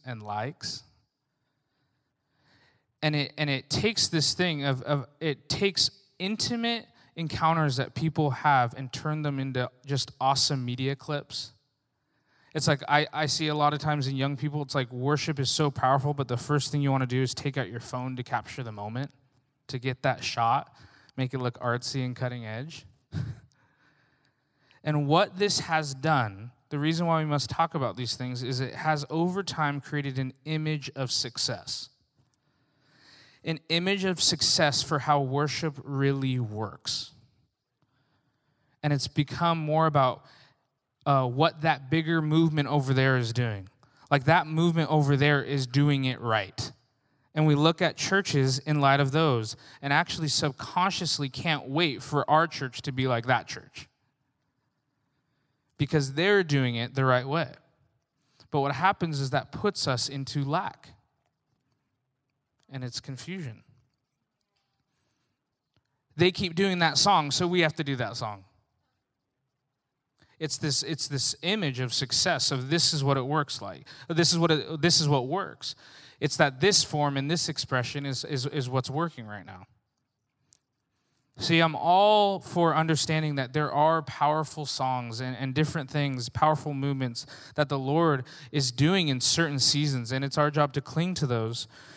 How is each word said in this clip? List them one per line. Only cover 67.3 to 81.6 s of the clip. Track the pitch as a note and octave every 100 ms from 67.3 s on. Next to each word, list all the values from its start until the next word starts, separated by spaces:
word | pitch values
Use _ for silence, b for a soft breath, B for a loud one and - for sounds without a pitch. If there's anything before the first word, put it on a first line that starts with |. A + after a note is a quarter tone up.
so | - F3
we | F3+
have | D#3 -
to |
do | C#3+ C3
that | A2 A#2+
song. | A2+ G2+ F#2+ _ _ _ _ _ _ _ _ _ _ _ _ _ _ _ _ _ b b
It's | D#3 -
this, | D#3 C3
it's | - D3+ -
this | C#3 - -
image | E3+ A3 D#3 B2
of | B2+ -
success, | C3+ - F#3 C#3+ -
of | C3+ C3
this | E3+ -
is | D#3
what | C#3 C3+
it | B2+
works | D3+ C#3 -
like. | G2+ D2+ B B B
This | E3 E3+
is | E3+
what | E3
it, | D#3 - D#3
this | E3+ -
is | D3
what | C#3 B2+
works. | F#3 A#2 B1+ - - B B B B
It's | D3 -
that | D3 C3
this | F#3 G3
form | - D3+ D3 C#3
and | C#3+
this | E3+ -
expression | D3 - C3 A#2+ C#3+ C#3
is, | B2+
is, | - C#3 C3
is | D3+ B2
what's | C3 B2+
working | C#3 E3+ C3 G#2+
right | G#2 F2
now. | G2+ F2+ _ _ _ _ _ _ _ _ _ _ _ _ _ _ _ _ -
See, | -
I'm | E3